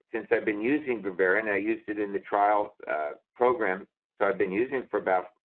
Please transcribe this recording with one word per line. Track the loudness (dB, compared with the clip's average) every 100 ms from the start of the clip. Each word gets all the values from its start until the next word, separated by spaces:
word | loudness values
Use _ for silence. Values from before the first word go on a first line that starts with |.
| _
since | -8 0
I've | 0 2
been | 0
using | 0 0 0 -4
Vivera, | -4 2 4 4
and | 2
I | 0
used | 0 -4 -4
it | -4
in | -4
the | -6
trial, | -2 2 4 4 0 -8 -6
uh, | -4 -4 -8 _ 0
program, | 2 2 0 -2 -8 _ _ -2
so | 0
I've | 0
been | 0
using | 0 -2 -4
it | -2
for | -2
about, | 0 0 -2 _ _